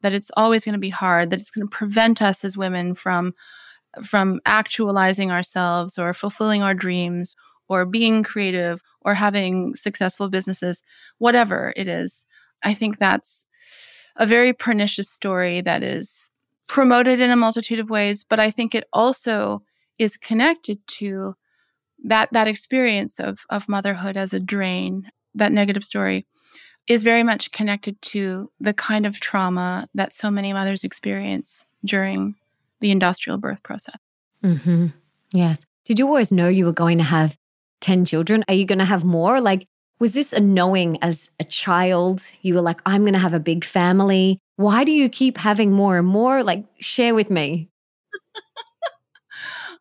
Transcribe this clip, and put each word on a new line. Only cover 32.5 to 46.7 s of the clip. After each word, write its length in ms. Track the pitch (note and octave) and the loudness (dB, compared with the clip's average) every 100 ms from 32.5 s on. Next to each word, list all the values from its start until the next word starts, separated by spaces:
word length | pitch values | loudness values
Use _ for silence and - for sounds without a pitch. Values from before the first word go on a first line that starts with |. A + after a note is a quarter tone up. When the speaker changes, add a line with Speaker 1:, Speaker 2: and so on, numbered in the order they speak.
| _ _ - | _ _ -4
Speaker 1:
the 120 | G#3 | 0
industrial 460 | F#3+ F3+ F#3 - G3 | 2 2 -2 -6 -6
birth 240 | - G3 | -6 -10
process. 340 | - G#3+ - - _ _ _ - | -12 -14 -14 -20 _ _ _ -4
Speaker 2:
Mm-hmm. 440 | F#3+ D#3 F3 E3+ E3+ - _ _ - | 0 0 2 2 2 -2 _ _ -2
Yes. 280 | F#3 E3+ D#3 - _ | 0 2 0 -6 _
Did 160 | - A3 | -2 2
you 80 | C4+ | 4
always 240 | D4 G3+ | 4 4
know 160 | F#3 F3 | 4 4
you 180 | F#3+ E3+ | 4 2
were 80 | |
going 260 | E3 E3+ E3+ | 2 2 2
to 40 | |
have 340 | D3+ E3 D#3 - _ _ _ - | 2 2 2 -2 _ _ _ -6
ten 240 | - F#3 F3+ | 0 2 2
children? 400 | D#3+ E3 A3 G3+ | 0 2 0 2
Are 60 | |
you 120 | F#3+ F#3+ | 2 2
gonna 200 | F#3+ F#3+ | 2 2
have 180 | F#3+ | 2
more? 380 | F3 E3 F3+ C4 | 2 2 4 4
Like, 260 | A3 F#3+ - _ _ - | 2 0 -4 _ _ -2
was 140 | A#3 | 0
this 180 | B3 C#4+ | 0 -2
a 80 | - | 2
knowing 580 | G3+ F#3 F3+ F#3+ E3+ D#3+ | 4 4 4 2 0 0
as 300 | E3+ D#3+ - - | 0 -2 -6 -10
a 40 | |
child? 800 | E3 - - F3 F#3 F3+ F3+ F#3 - - | -8 -4 0 2 4 2 2 0 -6 -6
You 120 | F#3 | 0
were 80 | F3+ | 2
like, 180 | E3+ E3+ F#3+ | 2 0 0
"I'm 180 | G3+ | 2
gonna 160 | G#3 F#3+ | 4 4
have 140 | F#3 | 2
a 60 | E3 | 0
big 260 | D#3+ E3 - | 0 -2 -2
family." 720 | F#3+ F3 F#3+ G3 F#3+ F#3+ F#3+ _ - | 0 4 4 4 4 2 0 _ -2
Why 280 | G3+ A3 | 2 4
do 80 | D4 | 4
you 180 | D4+ C4 | 4 2
keep 280 | - C4 B3 | 2 0 2
having 340 | G#3 G#3 G#3 | 0 2 4
more 260 | G3 G3 F3+ | 4 4 4
and 100 | F3+ | 4
more? 360 | G3+ B3 C4+ | 4 2 2
Like, 220 | G#3 F#3+ - | 0 -2 -6